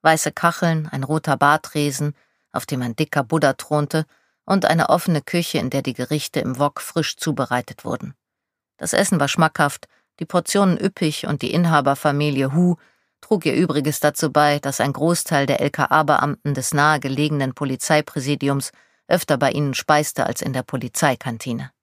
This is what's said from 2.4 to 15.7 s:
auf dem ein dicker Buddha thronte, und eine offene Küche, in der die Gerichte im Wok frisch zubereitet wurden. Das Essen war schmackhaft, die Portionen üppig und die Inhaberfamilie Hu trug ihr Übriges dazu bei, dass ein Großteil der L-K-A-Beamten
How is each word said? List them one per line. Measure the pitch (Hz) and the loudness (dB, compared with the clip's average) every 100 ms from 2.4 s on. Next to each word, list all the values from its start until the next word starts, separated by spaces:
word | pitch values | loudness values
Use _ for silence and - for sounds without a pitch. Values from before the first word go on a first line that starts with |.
| _ | _
auf | - - | -8 -6
dem | 131 | -6
ein | 123 113 | -6 -4
dicker | 156 - 127 | -2 -2 0
Buddha | 160 143 | 2 2
thronte, | 131 - 147 147 160 156 _ _ _ - | 0 -2 -2 0 -2 -4 _ _ _ -2
und | 196 | 0
eine | - 165 - | 2 2 4
offene | 175 - 156 | 2 2 -2
Küche, | - 175 170 151 | 0 -2 -2 -2
in | 123 | -2
der | 139 | -2
die | 135 | -4
Gerichte | 120 127 151 - 151 | -6 -4 -4 -2 -4
im | 120 123 | -4 -2
Wok | 143 - | -2 -2
frisch | - - 156 - | -6 -4 -4 -4
zubereitet | - 139 127 123 - - | -6 -4 -2 -4 -6 -12
wurden. | - - - - _ _ _ _ _ _ | -8 -8 -10 -16 _ _ _ _ _ _
Das | 175 | -2
Essen | 120 196 170 | 0 2 2
war | 143 | 0
schmackhaft, | - 160 - 143 - - _ _ _ | 2 2 2 -2 -2 -18 _ _ _
die | 165 | -2
Portionen | 180 - 202 196 175 | -2 0 2 2 2
üppig | 196 - 165 151 - | -2 -2 -2 -2 -6
und | 147 | -4
die | - | -2
Inhaberfamilie | 160 170 156 135 139 151 143 147 135 135 | 0 2 2 2 0 0 0 0 0 0
Hu | 147 180 175 _ _ _ _ | 2 2 2 _ _ _ _
trug | - 208 156 | -2 0 2
ihr | 123 | 2
Übriges | 185 143 143 147 | 2 0 -2 0
dazu | 151 - 156 | 0 0 0
bei, | 143 147 147 | 4 4 2
dass | 139 - | -2 -2
ein | 135 | -2
Großteil | 135 151 170 - 151 139 | 0 0 0 0 0 0
der | 139 | 0
L-K-A-Beamten | 139 | 0